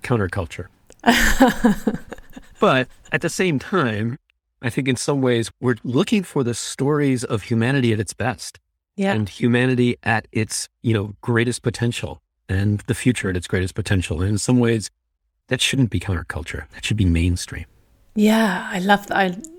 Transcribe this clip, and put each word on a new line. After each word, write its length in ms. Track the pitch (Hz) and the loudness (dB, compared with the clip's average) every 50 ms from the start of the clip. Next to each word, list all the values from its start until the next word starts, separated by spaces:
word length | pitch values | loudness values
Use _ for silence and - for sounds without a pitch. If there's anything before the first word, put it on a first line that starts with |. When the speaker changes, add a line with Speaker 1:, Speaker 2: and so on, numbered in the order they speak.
Speaker 1:
counterculture. 640 | - - 123 107 95 87 - 101 85 - - - - - _ _ _ - - _ | -4 -2 0 0 0 -2 -2 -4 -6 -6 -8 -14 -16 -16 _ _ _ -20 -14 _
Speaker 2:
<laughs> 960 | - 233 240 - - - - - 262 233 - - - 214 - - - 214 - - - - - - - - - - - - - - | 0 2 2 4 4 4 6 6 6 4 4 4 2 2 2 2 -2 -4 -4 -6 -8 -12 -16 -18 -18 -20 -20 -20 -20 -14 -4 2
Speaker 1:
But 280 | 220 185 135 131 123 - - - - - | 2 4 4 4 0 -2 -8 -20 -8 -4
at 120 | 156 151 | -4 -2
the 80 | - 160 | -2 -2
same 280 | - - 190 180 143 127 | -2 0 0 0 0 -2
time, 600 | - - 202 180 139 113 107 101 113 117 139 - _ _ _ _ _ _ _ - | -2 -2 0 0 0 0 0 -2 -4 -4 -6 -8 _ _ _ _ _ _ _ -8
I 80 | - 117 | -6 -4
think 180 | - 143 127 | -2 -2 0
in 100 | 135 123 | 0 0
some 260 | - - 156 143 135 | 0 0 -2 0 2
ways 280 | 131 123 120 113 110 - - - | 2 2 2 2 0 -4 -6 -4
we're 180 | 123 127 120 - | 0 0 0 -2
looking 400 | - 127 120 151 208 - 220 202 | -2 -2 0 0 2 2 0 0
for 220 | 175 - - 147 120 | 0 -2 -2 -2 -2
the 80 | 120 | -2
stories 720 | 113 - - - - - 135 143 151 147 143 135 131 117 120 | -2 -6 -8 -8 -6 -2 -2 0 0 2 2 0 0 0 -2
of 200 | - 123 98 - | -4 -4 -4 -2
humanity 500 | - 113 113 113 127 143 139 123 113 107 | -2 0 0 2 2 2 2 2 2 2
at 60 | 107 | 0
its 120 | 101 - | -2 -6
best. 480 | - - 107 127 104 - - - - - _ _ _ _ _ _ _ | -6 -6 -4 -4 -4 -6 -10 -16 -16 -20 _ _ _ _ _ _ _
Speaker 2:
Yeah. 180 | 202 196 196 107 | -2 -2 0 0
Speaker 1:
And 160 | 110 104 98 | 0 -2 -4
humanity 680 | - - 127 120 123 123 127 131 127 123 123 120 117 - | -4 -2 0 2 4 4 2 2 2 2 2 2 0 -2
at 260 | - 110 113 107 - - | -2 -2 -2 -2 -2 -4
its, 380 | - 113 107 - - - - - _ _ | -4 -4 -4 -4 -6 -8 -10 -12 _ _
you 100 | - 117 | -2 0
know, 220 | 110 101 98 104 104 - | 0 0 -2 -4 -10 -8
greatest 400 | - 123 117 113 117 123 113 - | -4 0 2 2 2 0 -2 -4
potential 580 | - 120 - - 120 120 - - - 71 67 - _ _ _ _ _ - | -4 -4 -2 -2 -2 -4 -4 -4 -8 -10 -12 -14 _ _ _ _ _ -4
and 300 | 95 98 101 104 104 101 | -2 0 0 0 0 0
the 140 | - - 110 | -2 -4 -4
future 360 | - - 127 113 - - 95 | 0 2 0 2 0 0 -2
at 60 | 90 90 | -4 -4
its 80 | - | -4
greatest 280 | - 110 92 92 - - | -2 -2 0 0 -2 -4
potential. 460 | - - - 101 90 - - 80 78 | -4 -2 0 0 0 0 -2 -2 -2
And 120 | 92 104 | 0 0
in 40 | 107 | 0
some 220 | 98 - 127 127 123 | 0 2 2 4 4
ways, 320 | 117 117 117 107 92 - _ _ _ _ _ _ _ _ _ _ _ - | 4 2 2 0 -2 -8 _ _ _ _ _ _ _ _ _ _ _ -2
that 140 | - - | 0 0
shouldn't 260 | - - 131 135 127 98 | 0 2 2 2 2 2
be 120 | - 87 | 0 -2
counterculture. 680 | - 98 90 - - - - 73 - - - - - - - | -2 -2 -4 -4 -4 -6 -10 -10 -10 -10 -10 -12 -12 -14 -12
That 100 | - - | -6 -4
should 140 | - 110 110 | -2 0 2
be 80 | 95 | 4
mainstream. 580 | 87 82 82 87 90 87 - - - - 85 85 - _ _ _ _ _ _ _ _ - | 4 4 4 4 2 0 0 -4 -8 -12 -14 -14 -16 _ _ _ _ _ _ _ _ 0
Speaker 2:
Yeah, 520 | 214 208 214 220 220 226 196 180 185 - - | 2 4 4 4 4 2 2 0 -4 -6 -6
I 100 | 208 180 | -6 -2
love 260 | 185 208 202 202 - | 2 2 2 2 2
that. 100 | - - | 0 0
I, 220 | 196 190 185 175 208 - - 349 | 0 0 0 -2 -6 -12 -16 -18